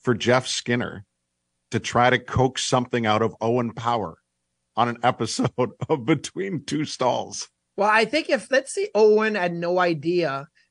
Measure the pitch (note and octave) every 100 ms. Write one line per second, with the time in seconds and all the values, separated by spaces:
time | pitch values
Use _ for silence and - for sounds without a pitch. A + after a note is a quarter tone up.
0 | - A#2+ A#2 B2 B2+ - - A#2+ F#2+ D#2+
1 | G#2 _ _ _ _ _ _ A2+ - B2
2 | B2 B2 B2 - C3 B2+ - C3 B2 B2
3 | A2+ G#2+ A2 - A2+ B2 A#2 A#2 A#2 A#2+
4 | F#2 E2 _ _ _ _ _ - A#2+ A#2
5 | A#2+ A#2+ A2+ - B2+ - A#2+ - - D#3
6 | A2+ D#3 - - G3 F3+ - D3 D3+ -
7 | B2+ B2 G2 G#2 - _ _ - G#3 G#3+
8 | A3 D4 D#4 C#4 - C4 C4+ - G4 -
9 | G#3+ G#3+ G#3+ G#3 F3+ E3+ E3+ F3+ F3+ E3
10 | D#3 F3+ D#3+ C3+ D3 _ _